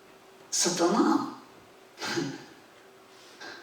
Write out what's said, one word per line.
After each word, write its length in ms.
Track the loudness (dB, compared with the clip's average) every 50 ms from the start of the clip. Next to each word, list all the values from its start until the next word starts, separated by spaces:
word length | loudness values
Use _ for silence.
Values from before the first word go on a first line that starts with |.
| -20 -20 -20 -20 -20 -20 -20 -20 -14 -6
сатана. 720 | -2 0 0 0 2 2 2 4 4 4 4 4 4 2 0 -2 -8 -14 -20 -20 -20 -20 -20 -20 -20 -20 -20 -20 -16 -12 -8 -6 -4 -4 -4 -4 -8 -10 -16 -20 -20 -20 -20 -20 -20 -20 -20 -20 -20 -20 -20 -20 -20 -20 -20 -20 -20 -18 -18 -18 -18 -18